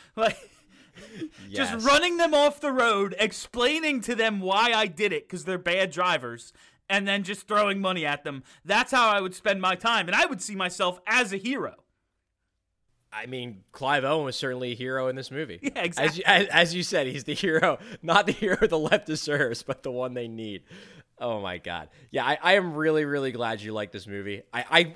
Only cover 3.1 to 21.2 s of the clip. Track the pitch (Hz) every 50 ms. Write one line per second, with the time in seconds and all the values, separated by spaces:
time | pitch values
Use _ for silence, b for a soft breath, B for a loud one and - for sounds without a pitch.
3.1 | 185 185 214 214 - - - - - 240 240 285 302 320 320 302 285 240 202 233
4.1 | 247 220 226 226 208 196 185 185 190 208 233 240 233 220 220 196 151 165 208 202
5.1 | 165 147 - - 185 175 147 185 185 180 185 170 175 190 190 175 147 175 180 180
6.1 | 165 147 127 120 117 117 - - b b b b b b _ - 196 202 196 196
7.1 | 196 202 190 180 208 - - - 214 208 208 202 196 196 190 185 185 175 156 147
8.1 | 147 143 - 151 139 131 b b b b _ 165 196 226 247 - 269 254 233 220
9.1 | 208 202 190 185 185 - - 214 202 190 185 185 185 180 - 233 233 214 175 175
10.1 | 196 262 339 339 262 180 - 214 202 190 185 175 180 - 190 180 180 - - 208
11.1 | 226 254 240 185 196 190 190 240 277 247 156 - - - _ _ _ _ _ _
12.1 | _ _ _ _ _ _ _ _ _ _ _ _ _ _ _ _ _ _ _ _
13.1 | 107 107 113 123 131 127 120 120 107 95 - _ - - 135 135 147 139 131 135
14.1 | 156 160 147 131 123 - 143 131 127 127 127 123 120 107 127 127 131 131 131 131
15.1 | 127 135 127 - 131 147 160 113 85 85 277 277 - 262 180 170 170 - 147 160
16.1 | 151 180 - 185 202 185 202 - 151 165 170 160 170 180 165 - 196 160 135 127
17.1 | 131 139 - 151 147 - 202 175 156 156 185 170 139 - - 233 196 - - 165
18.1 | 170 202 208 - - - 226 185 175 - - - 165 156 151 - - 208 - -
19.1 | 156 151 - 151 147 143 143 117 117 - - - 127 - - 135 123 123 127 127
20.1 | 123 123 117 117 113 113 110 107 101 90 B B 180 B B B B B B _
21.1 | _ -